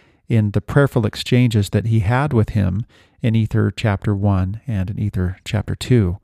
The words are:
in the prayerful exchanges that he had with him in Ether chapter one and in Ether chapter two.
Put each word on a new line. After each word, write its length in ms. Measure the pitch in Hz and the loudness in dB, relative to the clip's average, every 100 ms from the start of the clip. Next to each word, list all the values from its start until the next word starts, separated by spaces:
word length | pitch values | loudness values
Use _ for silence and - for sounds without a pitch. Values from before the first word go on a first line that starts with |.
| _ _ - | _ _ -2
in 220 | 113 104 | 0 2
the 100 | 101 | -2
prayerful 440 | - 147 139 131 | 0 2 2 2
exchanges 640 | 107 - - 123 123 110 98 | -2 -4 0 2 2 2 0
that 160 | 107 110 | -2 0
he 120 | 113 | 0
had 340 | 95 123 151 | 2 0 0
with 160 | 123 104 | 0 0
him 360 | 101 95 92 117 _ _ _ | 0 0 -2 -8 _ _ _
in 140 | 117 | 0
Ether 360 | 110 107 113 104 | 0 0 0 0
chapter 440 | - 113 98 107 | 0 -2 -2 -2
one 460 | 98 101 95 92 110 | 0 0 0 -2 -6
and 240 | - 104 92 | -6 -4 -4
in 100 | 98 | -4
Ether 380 | 104 - 90 92 | -4 -2 -4 -6
chapter 320 | - 107 - | -6 -4 -4
two. 420 | 98 - 123 92 92 | -4 0 2 2 -2